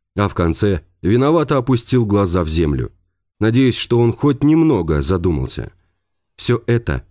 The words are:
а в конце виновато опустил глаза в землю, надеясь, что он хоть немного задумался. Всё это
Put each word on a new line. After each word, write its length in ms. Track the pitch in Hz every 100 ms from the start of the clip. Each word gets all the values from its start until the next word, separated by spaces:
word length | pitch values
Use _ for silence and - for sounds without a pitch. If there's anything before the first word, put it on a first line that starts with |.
| _ -
а 120 | 101
в 60 |
конце 480 | - 85 80 104 90 - _
виновато 560 | 90 117 139 165 143 143
опустил 480 | 123 127 - 127 110
глаза 380 | 101 98 90
в 60 | 80
землю, 420 | 80 80 67 58 - _ _ _ -
надеясь, 380 | 110 117 135 113
что 220 | - 120
он 140 | 117
хоть 300 | 113 147 127
немного 580 | 143 160 160 117 80 76
задумался. 680 | 71 95 87 76 64 - - - _ _ _ _ _ -
Всё 280 | - 120 -
это 400 | 117 117 65 -